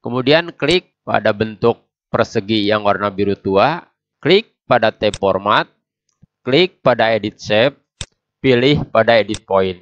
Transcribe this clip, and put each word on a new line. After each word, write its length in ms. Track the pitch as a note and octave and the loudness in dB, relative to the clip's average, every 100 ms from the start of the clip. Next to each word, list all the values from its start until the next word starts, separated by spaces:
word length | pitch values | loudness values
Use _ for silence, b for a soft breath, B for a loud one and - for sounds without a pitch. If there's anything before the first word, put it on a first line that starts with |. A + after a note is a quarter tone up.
Kemudian 480 | A#2 B2 B2+ D#3 E3+ | -6 -4 0 0 -2
klik 480 | - D3 F3+ _ _ - | -6 -2 -2 _ _ -4
pada 240 | A2 G#2+ | -2 -2
bentuk 560 | G#2 A2 G#2 A#2 - _ _ _ | -2 -6 -2 -2 -2 _ _ _
persegi 560 | A#2 A2+ A#2 G2 A2 G2+ | -4 -2 -4 -2 -2 0
yang 160 | G#2+ | 0
warna 320 | G#2 F#2+ G2+ | 0 -2 -4
biru 240 | F#2+ G2+ G2 | -2 -4 -2
tua, 480 | G2 F#2+ B2+ E3+ _ _ _ _ | -2 2 0 -2 _ _ _ _
klik 400 | C#3+ A3 - _ - | 0 0 -2 _ -2
pada 240 | B2 A2 | 0 0
tab 240 | - G#2+ G2+ | -2 -4 -2
format, 480 | G2 F#2 G2+ B2 E3+ _ _ _ _ _ _ _ | -2 -2 0 0 -2 _ _ _ _ _ _ _
klik 400 | B2 C#3 F3+ _ | -2 0 0 _
pada 240 | C3+ A#2 A2+ | 0 2 0
edit 320 | A2 G#2 - | 0 -4 -10
shape, 400 | - G#2+ C3 C#3 _ _ - _ _ _ | -2 0 0 -2 _ _ -18 _ _ _
pilih 480 | C3+ A#2+ C3 D3+ C3 | 0 2 2 0 0
pada 240 | A2+ A2 A#2 | 0 2 2
edit 240 | G2+ G#2+ _ | 0 -8 _
point. 320 | G2 F#2+ F2+ | -2 0 -6